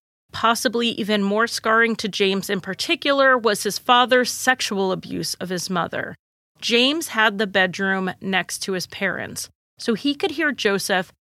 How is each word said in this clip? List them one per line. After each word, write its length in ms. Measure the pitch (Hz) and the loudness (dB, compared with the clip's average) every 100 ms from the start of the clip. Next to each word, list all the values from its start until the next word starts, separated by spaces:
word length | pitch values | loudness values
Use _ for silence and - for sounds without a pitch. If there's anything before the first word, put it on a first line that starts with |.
| _ _ _ | _ _ _
Possibly 580 | - 226 226 254 233 233 | -2 0 2 0 0 -2
even 320 | - 208 214 | -2 0 0
more 240 | 196 214 226 | 2 0 0
scarring 500 | - 226 220 233 214 | -2 2 2 2 0
to 100 | 214 | -4
James 420 | - 196 196 185 | 0 0 0 -2
in 100 | 196 | -4
particular 800 | 190 180 - 339 285 277 269 254 | -4 -6 -2 0 2 4 4 4
was 240 | 220 202 | 2 0
his 160 | 214 - | -2 -4
father's 540 | - 247 247 254 247 | 4 4 6 4 2
sexual 600 | - 254 254 - 196 190 | 0 0 0 0 0 0
abuse 440 | 175 - 180 165 - | -2 -4 -6 -6 -6
of 140 | 180 | -6
his 200 | 180 - | -6 -4
mother. 460 | 180 175 - - - _ _ _ - | -2 -2 -6 -8 -12 _ _ _ -10
James 500 | - 233 254 320 - | 0 2 2 0 -2
had 280 | 226 220 202 | 2 2 2
the 80 | 208 | 0
bedroom 640 | 190 185 165 196 190 185 - | 2 2 0 -2 0 -2 -4
next 400 | 196 185 - - | -2 -2 -2 -8
to 80 | - | -4
his 160 | 185 - | -4 -6
parents, 640 | - 190 - 104 - - _ _ - | -4 -4 -4 -8 -12 -14 _ _ -8
so 160 | - | -4
he 220 | 208 285 285 | -2 -2 -2
could 160 | 392 | -4
hear 200 | 285 302 | -2 -2
Joseph 600 | 247 208 196 - 185 180 _ | 0 0 0 0 -2 -2 _